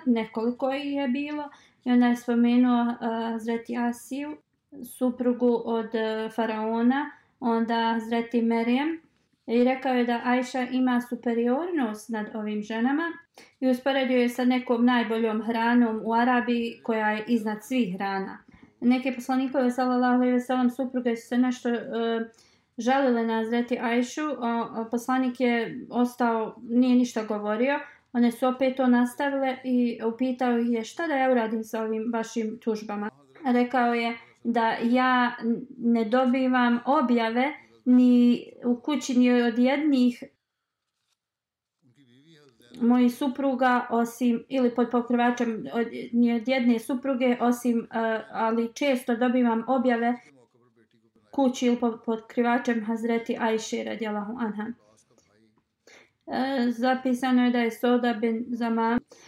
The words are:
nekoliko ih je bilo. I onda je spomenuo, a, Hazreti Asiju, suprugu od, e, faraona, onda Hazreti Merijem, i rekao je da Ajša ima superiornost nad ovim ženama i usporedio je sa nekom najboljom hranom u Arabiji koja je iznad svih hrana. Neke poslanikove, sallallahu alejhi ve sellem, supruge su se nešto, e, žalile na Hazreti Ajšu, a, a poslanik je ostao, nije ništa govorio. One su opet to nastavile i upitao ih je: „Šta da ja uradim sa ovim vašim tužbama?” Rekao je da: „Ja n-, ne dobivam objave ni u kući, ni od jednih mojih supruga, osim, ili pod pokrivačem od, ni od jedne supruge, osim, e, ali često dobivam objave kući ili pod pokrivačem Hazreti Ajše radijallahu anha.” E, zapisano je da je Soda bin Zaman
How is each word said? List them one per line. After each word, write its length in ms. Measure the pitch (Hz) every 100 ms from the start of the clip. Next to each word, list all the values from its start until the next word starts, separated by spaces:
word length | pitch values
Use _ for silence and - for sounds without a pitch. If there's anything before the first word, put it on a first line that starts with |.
| 269
nekoliko 680 | 233 214 - 226 247 269
ih 200 | 269 285
je 160 | 277 277
bilo. 420 | 254 285 294 285 - _ _
I 60 | -
onda 160 | 247 240
je 100 | 240
spomenuo, 760 | - 233 240 240 254 240 240 240
a, 300 | 233 226 233
Hazreti 440 | 226 220 233 233 240
Asiju, 600 | 240 240 - 262 294 302 _ _ _ 285 247 -
suprugu 640 | 254 247 247 240 247 233
od, 300 | - 226 214
e, 360 | 220 220 220 226
faraona, 760 | 226 226 214 220 226 240 269 294 - _ -
onda 520 | 247 226 226 233 226
Hazreti 500 | 226 220 233 233 240
Merijem, 580 | 226 233 226 247 294 330 _ _ _ _ -
i 180 | 233
rekao 300 | 247 262 269
je 100 | 254
da 160 | 240 233
Ajša 420 | 247 247 247 262 247
ima 300 | 254 254 247
superiornost 1080 | 240 240 247 233 240 254 359 339 240 214 -
nad 180 | 226 208
ovim 280 | 220 214 214
ženama 400 | 208 226 240 285 339 339 - - - -
i 80 | 262
usporedio 500 | 254 277 269 254 254
je 100 | 240
sa 160 | 240
nekom 400 | 247 254 247 240
najboljom 580 | 240 247 220 226 226 214
hranom 580 | 214 226 233 240 233 220
u 100 | 214
Arabiji 680 | 226 240 247 233 240 233 -
koja 280 | - 220 214
je 140 | 214 214
iznad 360 | 240 214 214
svih 300 | - 254 214
hrana. 440 | 185 196 196 190 196 _ - - -
Neke 320 | 240 254 262
poslanikove, 560 | 254 240 262 262 277 247
sallallahu 440 | 247 254 247 247
alejhi 180 | 247 247
ve 80 | 247
sellem, 300 | 247 254 247
supruge 460 | 240 262 254 247 226
su 120 | -
se 100 | 247
nešto, 300 | 254 247 247
e, 120 | 233 - 226 233 226 226 - _ _ _ -
žalile 480 | 226 269 277 240 226
na 80 |
Hazreti 440 | 226 220 240 240 240
Ajšu, 420 | 240 240 247 -
a, 480 | 302 254 240 233 226
a 160 | - 220
poslanik 500 | 240 240 254 254 247
je 460 | 247 233 214 135 -
ostao, 640 | 233 240 - 240 226 220 -
nije 340 | 240 233 254 247
ništa 280 | 247 -
govorio. 540 | 214 214 208 220 254 294 285 - _
One 200 | 240 240
su 140 | 233 254
opet 300 | 247 262 262
to 100 | 254
nastavile 720 | 240 247 - 285 277 269 254
i 360 | 254 247 240 220 220
upitao 440 | 226 262 254 254 233
ih 120 | 233
je: 140 | 233
„Šta 220 | 220 - 339
da 80 |
ja 160 | 277 262
uradim 340 | 247 220 226
sa 180 | 220 226
ovim 280 | 220 220 220
vašim 460 | 226 220 233 220 220
tužbama?” 520 | - 214 214 208 208 - _ -
Rekao 500 | 294 240 247 254 240
je 220 | 233 233 233 - _
da: 320 | 233 233 226 -
„Ja 540 | 233 254 254 254 240 240
n-, 200 | 226 233 - -
ne 260 | 233 233
dobivam 760 | 220 254 262 262 262 254 240 240
objave 680 | - 285 247 240 226 233 269 294 - _
ni 600 | - 247 247 247 240 240 - -
u 160 | 240 247
kući, 380 | - 285 - 254
ni 240 | 247 247
od 160 | 240 226
jednih 640 | 247 285 302 269 247 240 - _ _ _ _ _ _ _ _ _ _ _ _ _ _ _ 131 120 131 120 151 160 147 _ - 247
mojih 340 | 240 247 247
supruga, 720 | 240 285 247 277 247 254 247 240
osim, 540 | 233 233 - 247 233 -
ili 260 | 262 247
pod 160 | 240 233
pokrivačem 760 | 240 240 240 240 240 233 220 -
od, 140 | 233 233 247 -
ni 220 | 233 240
od 140 | 233 220
jedne 300 | 262 240 226
supruge, 580 | 220 262 269 254 254 240
osim, 380 | 240 240 254 233
e, 420 | - 226 226 220 -
ali 420 | - 226 233 233
često 420 | - 285 247 - 233
dobivam 480 | 254 254 240 226 226
objave 480 | 269 247 233 233 240 - 135 120 _ _ _ 110 _ _ _ _
kući 360 | - 269 247 247
ili 140 | 240
pod 220 | 240 226 -
pokrivačem 760 | 220 - - 240 240 262 226
Hazreti 520 | 214 226 233 233 226 233
Ajše 440 | 226 220 220 233
radijallahu 520 | 220 214 220 208 202 247
anha.” 280 | 226 208 220 240 _ _ _ 120 _ 101 110 110 _ _ _ - _ _ -
E, 440 | 285 269 269 240
zapisano 760 | 233 254 254 262 247 262 247
je 60 | 247
da 80 | 240
je 120 | 233
Soda 440 | 220 240 247 240
bin 300 | 220 233 226 240
Zaman 520 | 240 233 226 226 240 - -